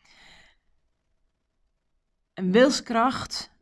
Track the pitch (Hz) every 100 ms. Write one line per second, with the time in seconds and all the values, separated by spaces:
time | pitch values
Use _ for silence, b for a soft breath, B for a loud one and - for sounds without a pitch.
0 | b b b b b b _ _ _ _
1 | _ _ _ _ _ _ _ _ _ _
2 | _ _ _ - 185 202 277 247 - 226
3 | 247 254 - - - _